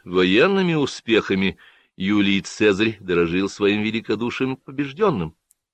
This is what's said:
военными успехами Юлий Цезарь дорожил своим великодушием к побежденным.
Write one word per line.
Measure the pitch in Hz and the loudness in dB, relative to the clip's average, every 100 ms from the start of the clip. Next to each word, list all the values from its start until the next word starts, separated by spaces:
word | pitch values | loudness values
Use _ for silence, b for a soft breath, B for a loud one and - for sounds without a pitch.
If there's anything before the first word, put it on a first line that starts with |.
военными | 92 90 92 101 185 196 180 | -4 0 4 4 4 2 0
успехами | 160 131 - - 107 - 95 95 - b b b - | 0 -2 -4 0 0 2 0 0 -4 b b b -8
Юлий | 95 104 98 98 | -2 2 2 0
Цезарь | - - 107 95 110 110 | -2 0 2 2 0 -2
дорожил | 92 87 85 90 98 | -2 0 2 0 -4
своим | - 101 104 | 0 0 2
великодушием | 107 110 101 107 120 - 131 131 | -2 -4 -4 -4 -4 -4 -4 -6
к | |
побежденным. | - 139 143 139 214 120 80 - _ _ _ | -10 -8 -8 -2 -2 0 -4 -10 _ _ _